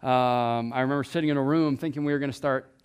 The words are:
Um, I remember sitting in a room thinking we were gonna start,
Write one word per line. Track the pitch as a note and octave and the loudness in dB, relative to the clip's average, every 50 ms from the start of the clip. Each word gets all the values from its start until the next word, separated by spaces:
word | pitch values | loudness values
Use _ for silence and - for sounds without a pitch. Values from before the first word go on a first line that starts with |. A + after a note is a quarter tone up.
Um, | - C3 B2+ B2+ B2+ B2 B2 A#2+ A#2+ A#2 A#2 A#2 A#2 A#2 | -2 0 2 2 4 2 2 2 2 0 0 -2 -2 -4
I | B2+ B2+ | -2 -2
remember | C3 C3 C#3+ C#3+ B2+ | 0 0 0 -2 -2
sitting | - - E3+ D#3 D3+ | -2 -2 -2 0 2
in | D3 | 2
a | C#3 C3+ | 2 2
room | C#3 D#3 E3 D#3+ D3+ C3+ | 2 2 2 2 2 0
thinking | C3 E3 D#3+ C3 D3 D3 | -2 -4 -6 -4 -4 -2
we | D3 D3 | -2 -2
were | C#3 | -2
gonna | C#3+ C3+ | -2 -4
start, | B2+ - D3 C#3+ C3+ C3 - - _ _ | -6 -4 -2 -2 -2 -2 -4 -8 _ _